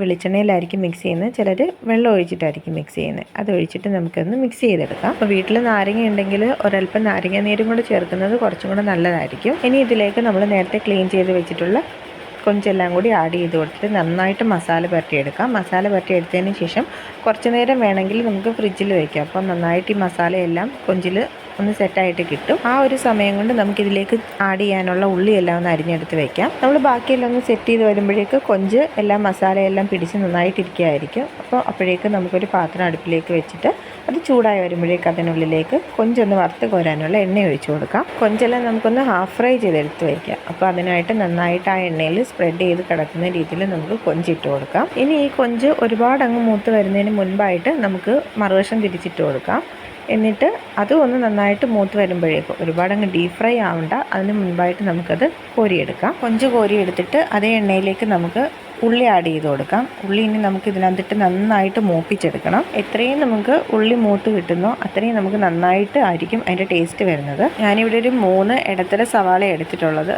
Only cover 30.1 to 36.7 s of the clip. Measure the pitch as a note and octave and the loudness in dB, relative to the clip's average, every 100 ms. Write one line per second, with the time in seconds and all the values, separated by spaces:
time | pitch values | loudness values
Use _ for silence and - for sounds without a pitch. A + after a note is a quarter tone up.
30.1 | G#3 F#3+ F3 F3 F#3 F3 - E3+ C#3+ D3+ | -2 0 2 0 0 -4 0 0 0 -2
31.1 | A#3 D4 - - B3 - - F#3 F3+ G#3 | -6 -6 -10 -4 -2 -2 -2 0 0 0
32.1 | G3+ F3+ F#3 G3 F#3 D#3+ F3+ F3 D#3+ E3+ | -2 0 -2 0 0 -2 -2 -2 -2 -2
33.1 | E3 D#3+ E3+ - E3+ - - - - - | -2 0 -2 -4 -2 -2 -2 -8 -10 -6
34.1 | C#4+ E4 B3 A3 G3+ F3+ F3 E3+ F3 F3 | -4 2 2 4 2 0 -2 0 0 0
35.1 | E3+ E3+ D#3+ D#3+ D#3+ D#3+ C#4+ - - A3+ | 0 -2 0 0 0 0 -2 -2 -2 2
36.1 | A#3+ G3+ G3 F3+ - A3+ | 2 2 2 0 -2 -2